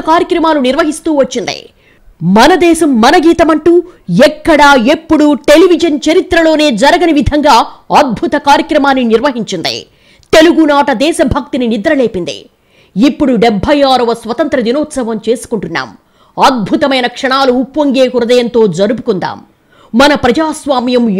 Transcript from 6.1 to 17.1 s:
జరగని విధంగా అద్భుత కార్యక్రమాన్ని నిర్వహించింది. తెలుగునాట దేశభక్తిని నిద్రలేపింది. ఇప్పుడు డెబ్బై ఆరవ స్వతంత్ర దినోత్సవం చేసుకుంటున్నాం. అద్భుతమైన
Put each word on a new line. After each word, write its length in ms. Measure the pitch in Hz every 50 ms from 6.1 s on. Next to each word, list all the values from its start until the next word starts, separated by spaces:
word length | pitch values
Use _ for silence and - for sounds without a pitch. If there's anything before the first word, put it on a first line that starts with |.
| 330 370 302 - 349 339 330 320 311 294 302 302 233 185 247
జరగని 300 | 285 330 359 349 330 302
విధంగా 380 | 294 233 - 285 302 269 294 247 233 269 - - - _ - 175 220
అద్భుత 360 | 294 269 208 - 320 - - 285 294
కార్యక్రమాన్ని 560 | 277 285 311 320 - 311 302 277 277 269 262 247 226
నిర్వహించింది. 640 | 220 233 247 294 240 240 196 - 190 165 151 135 113 113 - - _ _ _ _ _ _ _ _ -
తెలుగునాట 560 | 320 311 339 294 320 320 294 285 285 277 277 269 202 269
దేశభక్తిని 640 | 320 330 - 311 254 - - 240 - - 262 247 233 226
నిద్రలేపింది. 640 | 226 196 320 311 269 247 214 - 190 170 143 107 98 - - _ _ _ _ _ _ _ _ -
ఇప్పుడు 380 | 185 240 294 - - 302 262 254 208 220
డెబ్బై 340 | 233 214 190 - 277 294 285 277 269
ఆరవ 220 | 262 247 247 226 233 226
స్వతంత్ర 380 | - 214 240 - 320 285 - 269 214
దినోత్సవం 500 | 226 247 302 294 302 - 269 240 226 226 208 -
చేసుకుంటున్నాం. 640 | 214 233 226 - - 233 202 180 165 165 139 131 113 92 - _ _ _ _ _ _ _
అద్భుతమైన 680 | - 202 277 269 240 190 170 277 - 302 269 269 262 247 247